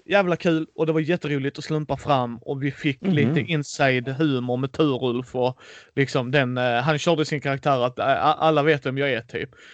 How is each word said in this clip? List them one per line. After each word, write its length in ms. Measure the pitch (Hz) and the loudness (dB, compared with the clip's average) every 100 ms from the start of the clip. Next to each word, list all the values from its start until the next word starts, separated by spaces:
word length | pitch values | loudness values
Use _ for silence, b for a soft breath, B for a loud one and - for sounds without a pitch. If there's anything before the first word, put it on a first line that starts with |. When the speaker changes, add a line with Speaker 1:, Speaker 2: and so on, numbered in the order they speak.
| - | 0
Speaker 1:
jävla 300 | 202 180 165 | 2 2 2
kul 320 | 180 160 160 - | 2 0 -2 -2
och 100 | 160 | 0
det 60 | |
var 80 | 160 | 0
jätteroligt 580 | 151 175 151 143 135 143 | 0 -2 -2 -2 -4 -6
att 60 | |
slumpa 340 | - 156 151 135 | -4 -4 -2 -4
fram 400 | - 139 123 117 | 0 0 0 -6
och 260 | - 143 | -8 -4
vi 80 | 139 | -4
fick 300 | - 151 135 | -2 -4 -2
Speaker 2:
Mhm. 120 | 196 | 0
Speaker 1:
lite 260 | 156 117 156 | 2 2 2
inside 640 | 175 160 143 - 139 127 120 | 0 -2 -4 0 2 2 0
humor 500 | 135 160 131 123 123 | -2 0 0 -2 -2
med 140 | 135 | -2
Turulf 640 | - 160 127 127 120 127 127 | 0 0 0 -2 -2 -4 -2
och 240 | 123 127 B B B - | -2 -2 B B B -2
liksom 360 | 135 143 123 | 0 -2 0
den, 260 | 143 127 127 | 0 0 0
eh, 240 | 123 120 | 0 0
han 160 | 135 151 | 0 0
körde 260 | - 170 156 | 0 0 0
sin 160 | 147 | -4
karaktär 440 | 143 135 151 135 123 | -4 -2 0 2 0
att, 140 | 127 | 0
eh, 60 | 110 | 0
a-, 280 | 123 143 151 | 2 2 2
alla 240 | 156 151 | 2 4
vet 220 | 147 147 135 | 4 2 0
vem 120 | 135 | -2
jag 140 | 139 | -2
är 100 | 120 | -2
typ. 280 | 117 113 - B B | -4 -8 -8 B B